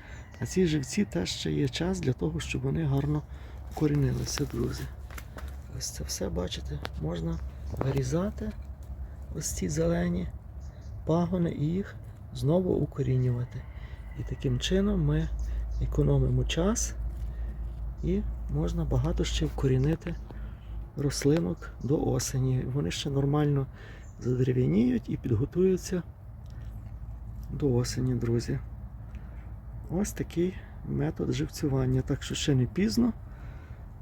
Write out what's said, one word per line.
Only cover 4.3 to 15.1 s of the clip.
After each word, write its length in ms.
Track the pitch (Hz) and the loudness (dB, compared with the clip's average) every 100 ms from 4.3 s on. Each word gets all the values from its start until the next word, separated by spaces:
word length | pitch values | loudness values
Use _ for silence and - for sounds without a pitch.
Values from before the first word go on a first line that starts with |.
| - 139 | -2 -2
друзі. 380 | - 127 - - - - - - - - - - - | 0 -2 -2 -8 -10 -12 -12 -10 -10 -10 -10 -10 -8
Ось 120 | - | -8
це 140 | - | -6
все, 260 | - - 190 | -6 -2 -2
бачите, 500 | 170 180 - - 147 - - | 0 -2 -4 -6 -6 -6 -4
можна 360 | 156 170 165 165 - - - - | -4 -2 -2 -2 -4 -8 -6 -2
вирізати, 720 | 135 135 127 160 202 - 214 - - - - - - - - - | 2 2 2 2 0 -2 -6 -6 -10 -12 -10 -10 -10 -10 -10 -6
ось 160 | - | -4
ці 180 | - 180 | -2 0
зелені 580 | 151 165 170 175 175 175 - - - - - - - - | 2 4 4 2 0 -2 -8 -12 -12 -12 -12 -12 -6 2
пагони, 460 | 165 170 180 170 | 4 4 2 2
і 140 | - 147 | 2 0
їх 300 | 185 - - - - - | 0 -2 -8 -12 -12 -10
знову 400 | 123 127 175 180 | -2 4 4 6
укорінювати. 880 | - 147 - 127 127 123 120 127 127 - - - - - - | 4 2 2 4 4 4 2 0 -6 -8 -10 -10 -12 -10 -6
І 40 | |
таким 360 | - 131 139 120 | -6 -2 0 2
чином 460 | - 185 202 196 | 4 4 4 4
ми 240 | 147 | 4